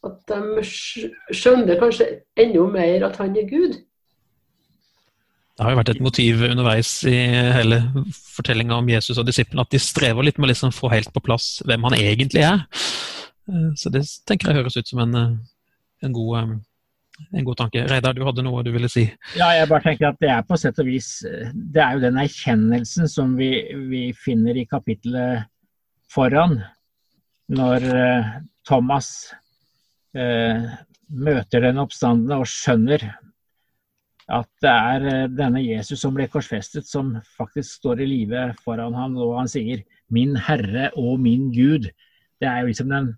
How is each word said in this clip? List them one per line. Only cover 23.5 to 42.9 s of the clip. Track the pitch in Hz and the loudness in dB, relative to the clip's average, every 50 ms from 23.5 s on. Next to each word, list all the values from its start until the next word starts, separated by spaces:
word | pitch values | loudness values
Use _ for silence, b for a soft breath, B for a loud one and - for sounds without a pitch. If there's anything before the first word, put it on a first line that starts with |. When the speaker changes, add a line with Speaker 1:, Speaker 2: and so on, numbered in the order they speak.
| 127 123 - - - 139 135 131 127 | 0 -2 -4 -6 -10 -10 -8 -6 -6
Speaker 3:
vi | 127 123 123 120 | -4 -4 -6 -8
finner | _ - - 127 113 110 117 120 | _ -6 -2 0 2 2 2 0
i | 131 120 | -2 -4
kapitlet | - - 139 - - 110 - _ 120 123 127 123 123 127 113 107 _ _ _ _ _ _ _ _ _ _ _ _ _ | -4 -6 -6 -4 -4 -6 -6 _ -6 -4 -2 -2 -2 -2 -4 -6 _ _ _ _ _ _ _ _ _ _ _ _ _
foran, | - - 131 127 123 147 170 175 156 117 95 - _ _ _ _ _ _ _ _ _ _ _ _ _ _ _ _ | -2 0 2 4 4 4 4 4 2 0 -2 -8 _ _ _ _ _ _ _ _ _ _ _ _ _ _ _ _
når, | - 131 131 127 123 127 127 127 127 | -2 0 2 2 2 2 2 0 2
eh, | 127 127 123 123 123 113 110 110 135 156 - _ _ _ | 2 2 2 2 2 0 -2 -6 -10 -16 -18 _ _ _
Thomas, | - 143 127 120 127 139 139 123 - - - - - - - _ _ _ _ _ _ _ _ _ _ _ _ _ _ _ | 0 2 2 2 2 0 -2 -2 -6 -14 -18 -18 -20 -20 -20 _ _ _ _ _ _ _ _ _ _ _ _ _ _ _
eh, | 131 123 123 120 113 113 113 113 113 117 117 117 - - _ _ _ _ _ 151 | -4 -2 0 0 0 0 0 -2 -2 -4 -6 -10 -14 -20 _ _ _ _ _ -10
møter | 127 135 151 147 127 110 _ - 120 | -4 0 0 0 0 0 _ 0 2
den | 120 123 127 139 | 2 2 2 0
oppstandende | 139 - - - - 123 120 117 113 131 143 135 | -2 -4 -4 -2 0 2 2 2 2 0 -2 -2
og | 127 117 | -4 -4
skjønner | - - - - 127 113 110 123 147 147 120 104 101 - _ - _ _ _ _ _ _ _ _ _ _ _ _ _ _ _ _ _ _ _ - 113 | -6 -6 0 2 2 4 4 2 2 0 0 -6 -14 -16 _ -20 _ _ _ _ _ _ _ _ _ _ _ _ _ _ _ _ _ _ _ -4 -4
at | 117 117 _ _ _ - | -4 -4 _ _ _ 2
det | 139 | 4
er, | 120 117 110 120 131 135 135 | 4 4 4 2 0 0 -2
eh, | 139 135 131 131 127 | -2 -2 -2 -2 -4
denne | 127 131 143 127 120 131 | -2 -2 0 0 0 0
Jesus | 131 120 113 110 107 - 147 131 | 0 -2 -4 -4 -6 -8 -8 -4
som | - 139 131 | -4 -4 -2
ble | 135 135 123 | -2 -4 -4
korsfestet, | _ 151 131 - - 104 98 - - 151 - | _ -6 -6 -4 -8 -8 -8 -8 -12 -12 -12
som | - - 143 135 135 117 113 107 _ _ | -8 -6 -4 -4 -4 -6 -8 -10 _ _
faktisk | _ 120 107 _ 151 135 - - - _ | _ -12 -8 _ -10 -10 -10 -14 -8 _
står | 131 123 117 | -4 -2 -2
i | 135 | -2
live | 135 139 127 110 104 117 123 127 123 117 - _ | -2 -2 -2 -2 -2 -4 -4 -4 -6 -8 -8 _
foran | - 117 113 117 120 117 | -8 -6 -6 -6 -6 -6
ham, | 123 127 131 131 123 | -6 -6 -6 -4 -4
og | 120 117 120 | -4 -2 -2
han | 123 131 120 | -2 -4 -4
sier, | - 147 113 110 127 113 98 _ _ _ _ _ | -4 -6 -6 -4 -6 -8 -10 _ _ _ _ _
"Min | 113 117 123 139 143 | 0 2 2 2 0
Herre | 123 - - 156 135 110 95 104 120 135 151 - | -2 -2 -2 -2 -2 -2 -2 -4 -4 -4 -4 -4
og | 151 123 120 127 131 | -4 -2 -2 0 2
min | 131 120 117 127 135 131 120 | 2 2 2 2 0 -2 2
Gud." | 120 127 139 156 151 113 82 - _ _ _ _ _ _ _ _ _ | 4 4 4 4 2 -2 -6 -10 _ _ _ _ _ _ _ _ _
Det | - 135 | -4 -4
er | 123 123 123 | -2 -2 -2
jo | 123 | -4
liksom | 113 - 139 | -4 -4 -4
den | 131 | -2